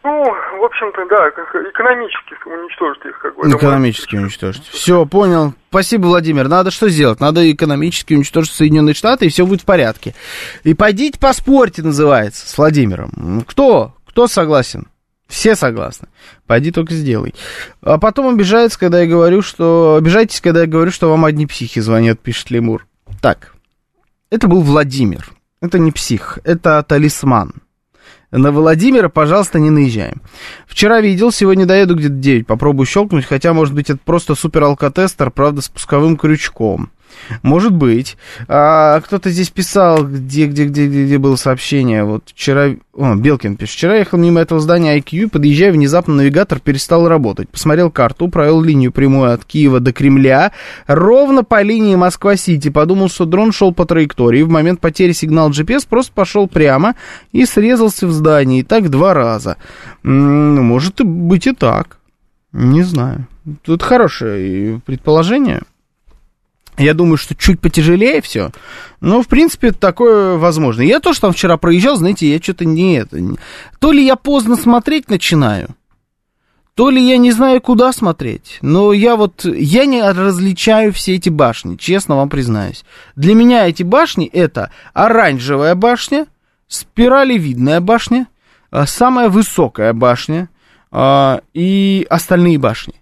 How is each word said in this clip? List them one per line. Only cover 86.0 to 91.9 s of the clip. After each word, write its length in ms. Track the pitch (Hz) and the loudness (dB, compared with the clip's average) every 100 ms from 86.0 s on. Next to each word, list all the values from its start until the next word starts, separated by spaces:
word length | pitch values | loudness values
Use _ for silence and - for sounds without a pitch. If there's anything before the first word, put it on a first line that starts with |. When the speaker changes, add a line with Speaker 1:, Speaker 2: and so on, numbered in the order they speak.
| - 285 302 _ _ _ _ | -2 -6 -6 _ _ _ _
Speaker 2:
спиралевидная 1120 | - - - 247 269 269 233 151 123 131 165 | -16 -10 0 4 4 2 0 -2 -2 0 0
башня, 460 | 175 233 - 240 247 _ _ _ _ | 0 -2 0 -4 -4 _ _ _ _
а, 140 | - 143 | -4 -4
самая 420 | - 247 254 233 | 0 0 2 2
высокая 640 | 196 208 - 131 - 110 | 2 0 -2 -2 0 -2
башня, 560 | 117 123 120 - 160 180 _ _ _ _ | 2 0 0 -4 -6 -8 _ _ _ _
а, 480 | - 135 139 135 131 _ | -2 0 2 2 -2 _
и 540 | - 180 196 196 | -4 -2 0 0